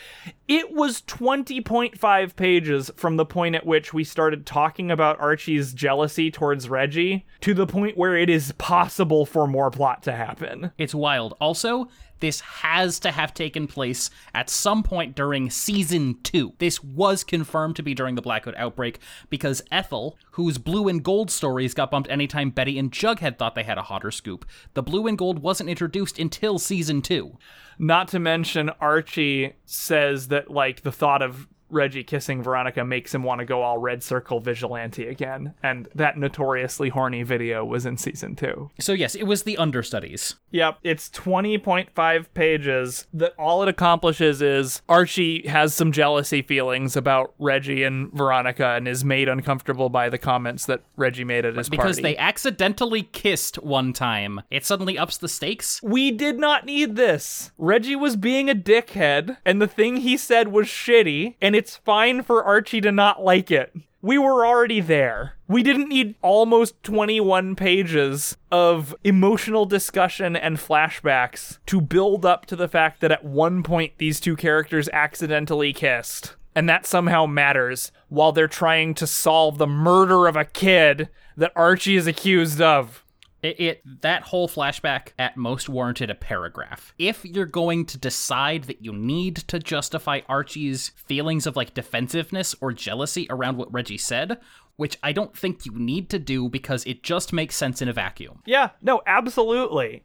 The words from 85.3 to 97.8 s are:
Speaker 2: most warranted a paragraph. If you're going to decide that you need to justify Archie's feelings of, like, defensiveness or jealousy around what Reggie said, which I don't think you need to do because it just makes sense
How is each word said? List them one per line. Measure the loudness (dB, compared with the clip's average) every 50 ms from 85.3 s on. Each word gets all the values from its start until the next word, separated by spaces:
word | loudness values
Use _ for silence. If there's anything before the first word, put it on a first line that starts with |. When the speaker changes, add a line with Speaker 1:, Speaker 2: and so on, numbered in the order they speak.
| -4
Speaker 2:
most | -4 -4 -4 -4 -4 -6 -6
warranted | -4 -2 -2 -2 -2 -4 -4 -6
a | -6
paragraph. | -8 -6 -6 -6 -6 -6 -8 -10 -12 -14 -14 -14 -18 -20 -20 _
If | -4 -2 -2 -4 -4 -10
you're | -8 -4 -4 -4
going | -2 -2 -2 0 0 0 -2 -4
to | -6 -8 -8
decide | -8 -6 -6 -4 -4 -4 -2 -2 -2 -2 -2 -4 -8
that | -10 -14 -14 -12
you | -12
need | -10 -6 -4 -4 -2 -2 -4 -4 -6
to | -8 -8 -8 -8 -8
justify | -6 -4 -6 -4 -4 -4 -8 -6 -4 -4 -4 -4 -4
Archie's | -4 -4 -4 -4 -4 -8 -6 -6 -4 -4 -6 -8 -10 _
feelings | _ -8 -4 -4 -2 -2 0 -2 -2 -2
of, | -2 -4
like, | -4 -6 -6 -6
defensiveness | -10 -10 -6 -4 -4 -4 -2 -4 -6 -6 -4 -6 -6 -6 -6 -6 -6
or | -6 -8 -6
jealousy | -6 -8 -8 -6 -6 -6 -6 -6 -6 -6 -6
around | -6 -4 -4 -4 -4
what | -6 -8 -8
Reggie | -6 -8 -8 -8 -8 -8
said, | -6 -4 -4 -4 -4 -4 -6 -10 _ _ _ _ _ _ _
which | -8 -6 -6 -6 -6 -4
I | -4
don't | -2 -2 -4 -6 -8
think | -6 -6 -6 -6 -6 -12
you | -12 -8
need | -6 -4 -4 -4 -4 -4 -4
to | -6
do | -6 -4 -2 -2 -2 -2 -4
because | -6 -6 -6 -4 -6 -6 -6
it | -8 -10 -10 -6
just | -4 -4 -4 -4 -4 -4
makes | -4 -4 -4 -4
sense | -4 -4 -4 -4 -4